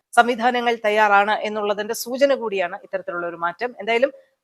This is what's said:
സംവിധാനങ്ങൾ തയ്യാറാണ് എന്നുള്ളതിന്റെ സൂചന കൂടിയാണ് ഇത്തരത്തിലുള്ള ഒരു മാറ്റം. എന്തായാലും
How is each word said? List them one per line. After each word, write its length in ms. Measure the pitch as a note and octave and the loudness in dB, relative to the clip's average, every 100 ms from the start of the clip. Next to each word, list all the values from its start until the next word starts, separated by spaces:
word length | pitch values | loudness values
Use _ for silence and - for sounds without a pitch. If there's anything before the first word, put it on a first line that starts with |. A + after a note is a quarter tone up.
| _ | _
സംവിധാനങ്ങൾ 680 | - A#3+ A#3+ A#3+ B3 A#3+ A#3 | 2 2 2 0 0 0 0
തയ്യാറാണ് 460 | G#3+ G#3+ G#3 G3+ G#3 | 0 4 4 4 4
എന്നുള്ളതിന്റെ 640 | G#3 G#3+ G#3+ G#3 G#3 G#3+ | 0 -2 -2 -2 -2 -4
സൂചന 400 | A3+ A#3+ B3 C#4 | -6 -6 0 2
കൂടിയാണ് 440 | B3 A3+ G3 F3 G3+ | 2 -2 -4 -4 -6
ഇത്തരത്തിലുള്ള 440 | F#3+ F#3+ F#3 F3 F3 | -8 -8 -6 -6 -6
ഒരു 100 | E3+ | -4
മാറ്റം. 380 | E3+ - B3 A#3 | -6 -4 -8 -6
എന്തായാലും 320 | G3+ A#3 C#4 - _ _ | -2 0 0 -2 _ _